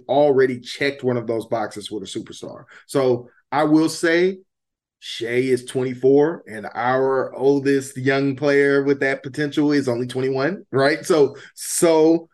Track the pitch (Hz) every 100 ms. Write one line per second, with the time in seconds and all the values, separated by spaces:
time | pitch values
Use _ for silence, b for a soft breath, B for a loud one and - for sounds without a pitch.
0 | - 139 147 131 131 123 - - 143 139
1 | 123 120 110 113 107 113 107 107 98 104
2 | 98 113 - - - - - B _ 143
3 | 131 120 B B _ 139 156 156 160 160
4 | 170 170 185 190 _ _ _ _ _ _
5 | - - 113 123 131 123 123 131 127 127
6 | 131 139 151 180 - 151 101 - 120 131
7 | 135 135 - - 135 143 135 139 127 131
8 | 131 139 139 127 147 143 143 139 139 139
9 | 135 135 139 127 147 147 147 143 123 117
10 | 127 131 131 131 143 202 - 135 139 156
11 | - 160 131 B B - - - 170 156
12 | 160 170 -